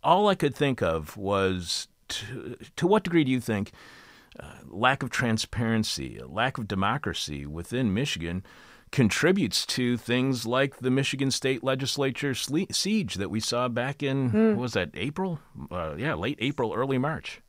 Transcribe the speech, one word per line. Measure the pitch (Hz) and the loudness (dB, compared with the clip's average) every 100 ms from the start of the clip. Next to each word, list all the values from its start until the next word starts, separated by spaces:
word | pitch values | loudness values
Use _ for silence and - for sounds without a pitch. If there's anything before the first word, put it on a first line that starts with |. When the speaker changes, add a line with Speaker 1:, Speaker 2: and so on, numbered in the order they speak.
Speaker 1:
all | - 180 208 | 6 6 6
I | 190 | 4
could | 147 | 2
think | 131 147 127 | 2 0 2
of | 92 82 73 - | 2 0 -4 -6
was | 98 98 95 92 85 - - _ _ | 0 2 4 2 -2 -6 -6 _ _
to, | - 104 131 - - - - | -10 -8 -10 -10 -14 -16 -2
to | 170 | 4
what | 214 | 4
degree | 202 170 | 4 4
do | 139 | 4
you | 131 | 2
think, | 117 107 101 - - - - - - - | 2 0 0 -8 -20 -20 -20 -20 -20 -20
uh, | - - - | -18 -18 -14
lack | 92 123 131 | 2 2 2
of | 131 | -2
transparency, | - 123 110 - - 113 113 107 - 67 50 | -2 0 0 -2 -2 0 2 0 -4 -8 -10
a | 64 | -10
lack | 85 123 131 | -2 -2 -2
of | 104 | -4
democracy | 98 98 131 - 80 - 73 | 0 0 0 -2 -6 -6 -6
within | 71 78 87 120 123 | -8 -10 -6 -2 0
Michigan | 95 143 - 82 90 - - - - - | 0 0 -4 -4 -6 -8 -20 -20 -20 -8
contributes | - 117 - 160 190 127 - - | 2 4 6 4 4 2 0 -2
to | - 123 120 | 0 0 0
things | - 123 131 127 113 | 0 0 2 0 0
like | 123 139 - | 0 0 0
the | 127 | 0
Michigan | 131 135 135 135 | 0 0 0 0
State | 123 135 131 | 0 0 -2
Legislature | 131 131 135 - 135 131 147 | -2 -2 -2 0 -2 0 -2
sle-, | 127 - 147 190 | -2 -2 -2 -2
siege | - 190 220 143 | -2 0 0 0
that | 90 95 | -4 -4
we | 107 | -2
saw | 110 120 123 | -2 0 0
back | 120 123 139 | -2 -4 -4
in, | 143 135 131 | -2 0 2
Speaker 2:
Hmm. | 208 220 | 4 4
Speaker 1:
what | 208 | 4
was | 123 | 0
that, | 113 85 | -2 -2
April? | - 117 147 190 165 - - 71 | -2 -6 -2 -4 -4 -10 -14 -10
Uh, | 90 80 76 | -6 -6 -4
yeah, | 135 | -4
late | 120 101 143 | -2 -4 -2
April, | 123 147 117 | -4 -2 -2
early | 90 135 131 | 0 0 0
March. | 139 156 - - | 0 -4 -10 -16